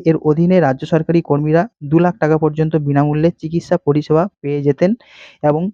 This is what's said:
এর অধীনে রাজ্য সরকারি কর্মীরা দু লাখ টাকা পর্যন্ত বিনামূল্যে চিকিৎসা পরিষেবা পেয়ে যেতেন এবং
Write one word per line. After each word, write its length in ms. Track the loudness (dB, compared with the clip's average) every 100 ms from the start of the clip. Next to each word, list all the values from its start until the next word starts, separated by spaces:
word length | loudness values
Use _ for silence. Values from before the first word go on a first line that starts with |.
এর 120 | 0 0
অধীনে 400 | 0 0 2 2
রাজ্য 260 | 2 -2 -2
সরকারি 340 | -2 0 -2
কর্মীরা 400 | 0 -2 0 0 -2 -6
দু 140 | -2 2
লাখ 160 | 2 0
টাকা 180 | 0 0
পর্যন্ত 340 | 0 -2 -2 -2
বিনামূল্যে 540 | 0 0 0 0 0
চিকিৎসা 460 | -2 -6 -6 -2 -4
পরিষেবা 460 | 0 -2 0 0 0 _
পেয়ে 200 | -6 -4
যেতেন 280 | -2 0 0 -2 _ -20 -20 _
এবং 200 | -2 0 -2